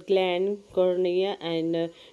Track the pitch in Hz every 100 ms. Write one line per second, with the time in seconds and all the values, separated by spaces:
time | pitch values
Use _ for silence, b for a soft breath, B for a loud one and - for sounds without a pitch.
0 | - 190 185 175 196 208 - 190 185 180
1 | 180 180 196 - 170 165 165 165 165 B
2 | B